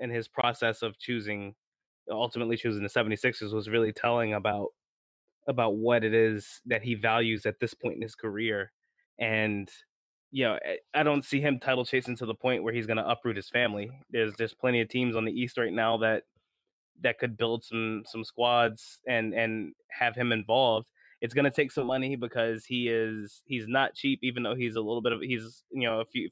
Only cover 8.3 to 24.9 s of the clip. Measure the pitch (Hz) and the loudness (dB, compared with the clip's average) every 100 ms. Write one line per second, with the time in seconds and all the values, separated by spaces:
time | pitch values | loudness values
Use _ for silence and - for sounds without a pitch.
8.3 | 104 113 104 98 _ _ _ _ - 113 | -4 -2 -2 -6 _ _ _ _ -4 0
9.3 | 110 107 101 98 - _ _ _ _ _ | 2 2 0 -4 -14 _ _ _ _ _
10.3 | 135 117 - 80 - _ 147 151 143 - | 0 2 2 -2 -6 _ 2 4 2 2
11.3 | 139 147 127 135 127 120 131 123 120 113 | 2 2 2 0 0 2 0 0 -4 -4
12.3 | 110 127 120 110 117 110 110 107 117 120 | -2 0 0 0 -2 0 0 0 0 0
13.3 | 101 - 120 117 104 107 135 - 120 107 | -2 -2 0 2 0 -8 -12 -4 0 0
14.3 | 104 113 - 127 120 110 127 123 113 110 | 0 -6 -2 2 2 2 0 0 0 -2
15.3 | 123 127 127 113 107 113 113 110 110 - | -2 -4 -2 -2 2 2 4 4 2 -2
16.3 | _ _ _ _ _ _ - 123 - 123 | _ _ _ _ _ _ -4 -2 0 -4
17.3 | 107 117 117 - 113 110 110 110 113 110 | -2 -2 -2 -4 -4 -2 -4 -8 -10 -8
18.3 | 117 120 120 117 110 - - 131 120 110 | 0 4 6 4 0 -14 -10 -2 0 0
19.3 | 113 113 110 80 - - - 120 120 120 | 0 0 -2 -6 -12 -12 -2 -2 0 0
20.3 | 110 104 123 127 110 - _ - - 117 | 0 2 4 4 2 -2 _ -20 -8 -2
21.3 | 135 143 151 135 147 123 131 131 131 120 | 2 2 2 0 0 -2 0 -2 -4 -4
22.3 | 123 113 110 - 127 120 113 110 107 104 | -2 -2 -2 -4 -2 0 0 0 -4 -10
23.3 | - - 127 110 135 135 - 139 131 127 | -14 -8 -6 0 0 0 0 0 0 -2
24.3 | 123 110 127 120 110 107 | -2 -2 -2 -2 -2 -2